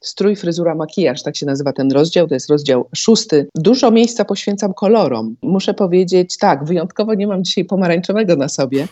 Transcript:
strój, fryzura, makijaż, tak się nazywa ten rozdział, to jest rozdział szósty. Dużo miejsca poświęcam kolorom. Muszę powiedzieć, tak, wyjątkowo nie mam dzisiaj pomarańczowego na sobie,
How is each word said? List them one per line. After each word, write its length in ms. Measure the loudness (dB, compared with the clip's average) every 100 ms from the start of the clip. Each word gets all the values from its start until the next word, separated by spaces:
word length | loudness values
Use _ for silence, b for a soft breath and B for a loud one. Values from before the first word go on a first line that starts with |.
strój, 340 | -12 -2 0 0
fryzura, 400 | -2 -2 -2 -2
makijaż, 480 | -4 0 0 0
tak 120 | -6 -6
się 100 | -4
nazywa 280 | -2 -2
ten 180 | 0 2
rozdział, 360 | 2 2 2 2
to 60 |
jest 160 | 0 0
rozdział 400 | 0 2 0 0 -2
szósty. 520 | 2 2 2 0 0 0
Dużo 360 | 2 4 4
miejsca 340 | 4 4 0 -4
poświęcam 480 | -4 -4 -4 -4
kolorom. 640 | -2 2 4 2 0 -4 -6
Muszę 320 | -2 -2 -2
powiedzieć, 640 | -2 0 2 2 0 0 0
tak, 280 | 0 0 -2
wyjątkowo 480 | -4 -4 -4 -4
nie 140 | -2 -2
mam 160 | -2
dzisiaj 220 | -2 -4 -2
pomarańczowego 680 | 0 0 0 0 -2 0 0
na 140 | 0
sobie, 380 | -4 -2 -2 -4